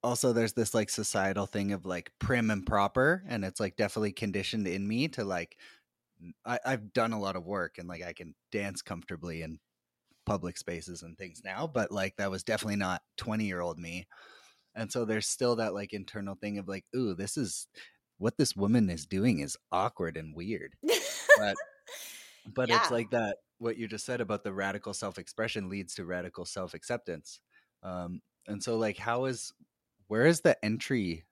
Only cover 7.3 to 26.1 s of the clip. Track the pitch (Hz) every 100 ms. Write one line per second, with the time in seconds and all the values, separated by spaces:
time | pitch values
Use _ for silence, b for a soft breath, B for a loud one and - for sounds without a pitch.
7.3 | 92 85 101 85 - 87 87 87 85 87
8.3 | - _ 110 101 92 - 90 87 85 87
9.3 | 82 80 80 _ _ _ _ _ _ -
10.3 | 101 90 90 - 87 80 85 85 82 95
11.3 | 82 95 95 160 131 104 101 95 - 98
12.3 | 95 - 107 107 101 95 90 _ - -
13.3 | 110 107 90 87 82 85 85 87 B B
14.3 | B B B B - 110 127 113 107 104
15.3 | - 123 117 110 98 101 104 95 110 98
16.3 | 95 104 101 92 98 - 127 123 90 98
17.3 | - 113 - - B B B _ _ 104
18.3 | - 139 - 101 120 104 85 73 95 113
19.3 | 92 71 - _ 90 104 - 85 78 80
20.3 | 78 90 104 82 - 302 415 571 - -
21.3 | 571 - - 640 - - B B B B
22.3 | B - 110 123 202 196 120 113 120 113
23.3 | 120 _ _ 117 113 110 107 - 123 107
24.3 | 104 - 98 98 101 101 98 101 95 90
25.3 | - 113 113 95 98 90 - 87